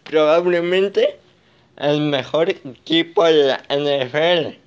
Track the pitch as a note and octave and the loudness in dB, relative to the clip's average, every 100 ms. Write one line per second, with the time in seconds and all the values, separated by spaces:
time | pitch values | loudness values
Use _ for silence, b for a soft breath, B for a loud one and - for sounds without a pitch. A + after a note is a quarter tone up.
0 | - D#3 D3+ E3 F3+ F3 E3+ F#3 G3 G#3 | -4 2 4 2 2 0 0 0 0 0
1 | B3 - b b b b b - C#3+ D3+ | -2 -2 b b b b b -6 -2 0
2 | D3+ C#3 B2 D3+ F3 F#3 C3+ A#2 - E3 | 0 -2 -2 -2 -2 -4 -10 -16 -2 -2
3 | E3 - E3 D#3 C#3 B2 - C#3+ C#3+ C#3 | 0 0 2 4 2 0 -4 -4 -2 -2
4 | B2 D3 E3 F3 B2 - | -4 -2 0 0 -4 -10